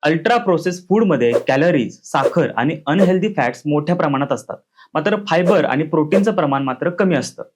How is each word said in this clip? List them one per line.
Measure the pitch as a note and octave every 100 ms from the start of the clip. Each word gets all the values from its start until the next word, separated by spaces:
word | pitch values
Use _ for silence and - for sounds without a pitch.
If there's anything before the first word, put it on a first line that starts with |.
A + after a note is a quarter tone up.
अल्ट्रा | D3 D#3+ F#3+ A#3+
प्रोसेस्ड | A#3 E3 F#3 F3+ -
फूडमध्ये | G3 G#3 D3 A#2+ A#2+ -
कॅलरीज, | C3+ E3 D#3+ A2+ -
साखर | - D3 C3+ - C#3+ -
आणि | C3 D#3+ -
अनहेल्दी | D#3+ F#3+ F#3 G#3 G3+
फॅट्स | B2 B2 D3+
मोठ्या | D3 D3+ F3
प्रमाणात | E3 C#3 C#3
असतात, | C3 - - _ _ -
मात्र | D#3 D#3 G#3+ G3+
फायबर | D#3+ F3 G3+
आणि | - C3
प्रोटीनचं | D#3 E3 D3+ F#3+ G3+
प्रमाण | F#3+ D3+ C#3
मात्र | C#3 D#3 E3
कमी | F3 F#3+ D3+
असतं. | B2 - -